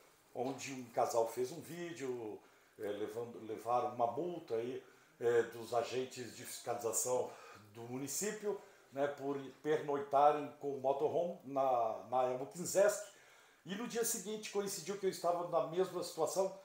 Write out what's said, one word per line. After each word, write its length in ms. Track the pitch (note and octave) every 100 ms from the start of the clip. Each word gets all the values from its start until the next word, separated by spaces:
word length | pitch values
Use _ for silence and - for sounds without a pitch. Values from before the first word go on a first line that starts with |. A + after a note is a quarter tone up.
| - _ _
onde 400 | B2 C3 C3 C3+
um 100 | C3 A#2+
casal 360 | C3 A#2 A#2+ A2+
fez 240 | B2 B2+
um 100 | E3
vídeo, 760 | B2 E3+ E3+ C3 C3 B2 A2 F#2+ - - _ -
eh, 40 |
levando, 640 | G#2 G#2 G#2 A2+ A#2 A2+ A2
levaram 480 | G#2 A#2 B2 A#2+
uma 140 | A#2 A#2
multa 480 | B2 F3 E3+ - A2+
aí, 280 | A#2+ B2 - - - -
eh, 220 | A#2+ A#2+ A2+
dos 180 | A#2+ A2
agentes 600 | A#2+ - B2+ B2+ C3 A2
de 100 | F#2+
fiscalização 840 | A2 - - A#2 A2+ - B2+ B2 - - - G2+ G#2
do 100 | A2
município, 800 | A#2+ B2+ C#3 - G#3 G#3+ G#3 G3 - - -
né, 140 | C3+ C#3+
por 320 | C3+ C#3 C#3 C3 -
pernoitarem 920 | D3+ D3+ D3 C#3+ C#3 C#3 D3 D3 C#3 -
com 140 | C#3+
o 80 | B2+
motorhome 580 | C3 C#3+ D3 C3+ D3+ -
na, 520 | B2+ C#3 C3+ B2 A2+ A2 A2
na 140 | B2+
Elmo 220 | B2+ B2+ C#3
Kinzeski. 600 | F3 F3 F#3 G#3 - - - - - - _
E 120 | D#3 G3+
no 100 | A#3+
dia 180 | A3+
seguinte 460 | A3+ A3+ F#3 G#3+ -
coincidiu 460 | G3+ G3+ - D3+ G3+
que 80 | F#3+
eu 40 |
estava 360 | - E3+ F3 E3+
na 200 | D#3+ D3
mesma 340 | E3+ F3+ F3
situação, 560 | - D#3+ D3 F3+ F#3+ -